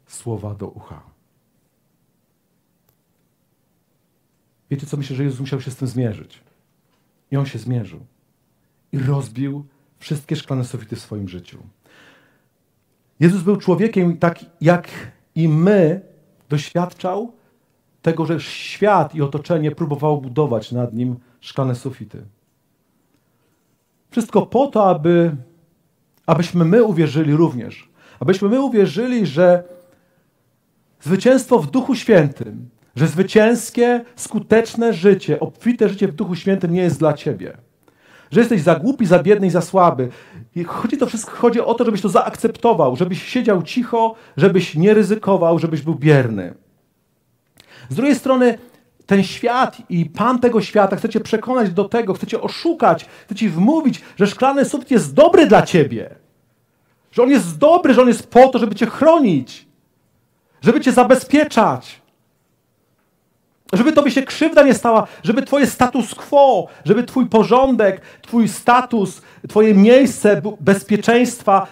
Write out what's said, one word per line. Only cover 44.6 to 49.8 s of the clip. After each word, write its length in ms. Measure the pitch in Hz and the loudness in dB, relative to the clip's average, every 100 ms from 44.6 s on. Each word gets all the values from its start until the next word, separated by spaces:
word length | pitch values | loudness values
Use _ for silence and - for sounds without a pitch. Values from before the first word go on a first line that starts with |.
| 180 | -2
nie 200 | 151 190 | 0 2
ryzykował, 640 | 214 185 214 - 190 165 165 | 4 2 0 0 0 2 0
żebyś 240 | 156 151 | -2 -4
był 120 | 147 | -6
bierny. 600 | 139 151 139 120 104 87 - _ _ _ _ _ _ _ _ _ _ _ - - | -2 4 4 2 -4 -10 -14 _ _ _ _ _ _ _ _ _ _ _ -20 -12
Z 60 | |
drugiej 200 | 135 277 | -4 0
strony 440 | 285 262 254 247 226 - _ _ _ - | 0 0 2 2 0 -8 _ _ _ -2
ten 180 | 196 | 0
świat 520 | 185 - - 247 262 - | 0 -4 -4 0 -2 -4